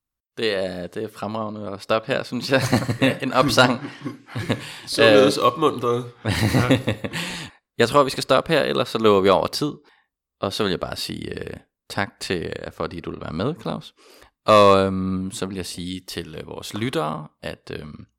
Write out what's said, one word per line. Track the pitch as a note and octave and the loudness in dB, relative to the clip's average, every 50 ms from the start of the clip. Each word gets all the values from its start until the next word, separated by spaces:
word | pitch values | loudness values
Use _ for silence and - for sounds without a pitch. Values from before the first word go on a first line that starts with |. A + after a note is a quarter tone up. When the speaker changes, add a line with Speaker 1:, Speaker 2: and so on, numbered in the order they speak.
| _ _ _ _ _ _ _ - | _ _ _ _ _ _ _ -4
Speaker 1:
Det | A#2 A2 G2+ | -2 -2 -2
er, | F#2 F#2+ F#2 F2+ F2+ F2 F2+ | -2 -2 -4 -4 -6 -8 -8
det | - G#2+ A2 | -8 -8 -8
er | G#2 | -8
fremragende | - - A2+ G2+ A2 A2 A2 G#2+ G#2+ G#2+ G#2 G2 | -8 -8 -8 -6 -6 -6 -6 -6 -8 -10 -10 -10
at | G2 G2 | -10 -10
stoppe | - - A2 A2 - - | -4 -2 0 0 0 0
her, | B2+ - - | -2 -2 -2
synes | - B2 B2 - - | -4 -6 -6 -2 0
jeg. | C#3+ C3 B2 - - A2 B2 - A2+ | 0 2 2 2 0 0 0 0 0
<laughs> | - C3+ C3 - - C3 | 0 2 0 0 0 -4
En | C3 B2 | 0 2
opsang. | B2+ C3+ C#3 A#2 - B2+ B2 B2 - - - - - - C3+ - - - - - | 2 2 4 4 6 6 4 4 0 -6 -10 -14 -12 -12 -12 -12 -12 -16 -12 -10
Speaker 2:
<laughs> | A#2+ G2 E3 - - - - - - - - | -8 -4 -4 -4 -4 -6 -10 -16 -16 -10 -6
Således | - - A#2 A2+ G#2+ G#2 G#2 G2 - - | 2 4 6 8 8 8 8 6 4 4
Speaker 1:
Øh. | - | 2
Speaker 2:
opmuntret. | A#2+ - E3 D#3 C#3+ - A#2+ B2 A#2+ A#2+ A#2+ B2 A#2+ - _ - | 2 2 2 2 0 0 0 -2 -2 -2 -2 -4 -8 -14 _ -6
Speaker 1:
<laughs> | A2 F2 E2 G#2+ G#2 - B2 A#2+ B2 C3 A#2+ - - G#2 - - - - - F3 F3+ - - D3+ - - _ _ _ _ - | -4 -2 0 0 2 2 2 2 2 2 0 0 -2 -4 -4 -6 -8 -8 -8 -8 -8 -10 -12 -14 -16 -18 _ _ _ _ 0
Jeg | A#2+ A2 | 0 4
tror, | C3 D3 C#3 | 4 4 4
vi | C3 | 4
skal | - - - | 0 -4 0
stoppe | - C3+ C#3+ - - E3 | 2 2 2 2 2 2
her, | C#3 C3 | 2 2
ellers | C3 C#3 C3+ B2 - | 2 0 -2 -2 -2
så | - C3 | -2 2
løber | A2+ G#2+ G2+ G2 | 4 6 6 6
vi | F#2+ G2 | 6 6
over | F#2+ D#2+ D#2 - | 6 4 4 0
tid. | - - D3 D3 C#3+ - _ _ _ _ _ _ _ _ _ _ _ _ | -2 -4 -4 -4 -6 -8 _ _ _ _ _ _ _ _ _ _ _ _
Og | - G2 - | -6 -6 -2
så | - A2 | -2 -2
vil | G2 | -2
jeg | F2 C#2+ | -2 -2
bare | - B1 - | -4 -6 -8
sige, | - - - F2 - - - - - - - | -8 -8 -8 -8 -10 -10 -10 -10 -10 -10 -12
øh, | - - - _ _ _ _ - | -12 -14 -18 _ _ _ _ -10
tak | - - G2+ - - _ | -6 -6 -6 -6 -6 _
til, | - - G2 E2+ E2+ E2 - - - | -8 -6 -4 -4 -4 -6 -8 -10 -12
øh, | - | -12
fordi | - - E2+ E2 F2 E2+ | -8 -8 -8 -8 -8 -10
du | D#2 E2+ | -10 -10
vil | E2 - | -10 -10
være | - D#2 D2+ | -10 -8 -6
med, | D#2+ G2+ C3+ E3+ - | -4 -4 -4 -4 -6
Claus. | - E3 - - - - - _ _ - - - - _ _ _ _ | -8 -8 -8 -8 -10 -14 -20 _ _ -20 -20 -20 -20 _ _ _ _
Og, | - G#2+ G#2 G2+ G2 G2 G2 F#2+ | 6 8 8 10 10 8 8 6
øhm, | F#2+ F#2+ F#2+ F#2+ F#2+ F#2+ F#2 F#2 F#2+ | 2 0 -2 -2 -2 -2 -4 -4 -6
så | F#2+ - - | -8 -8 -8
vil | F#2+ G2+ | -8 -8
jeg | F#2+ F2 | -8 -10
sige | - - - F2 F2+ F#2 F#2 - - | -10 -10 -10 -10 -10 -10 -12 -12 -10
til, | - - E2+ D#2+ D#2+ | -10 -10 -10 -10 -12
øh, | D#2+ - - | -14 -14 -14
vores | - - - - - | -14 -14 -12 -12 -8
lyttere, | G2+ A2 C3 B2+ D#3+ D3+ D3+ D#3 D3+ D3+ - - _ | -6 -6 -4 -4 -4 -4 -6 -6 -8 -12 -14 -18 _
at, | - - - - _ - - - | -12 -12 -12 -12 _ -14 -14 -12
øhm, | D2+ D2+ D2 - - - _ | -12 -14 -16 -18 -20 -20 _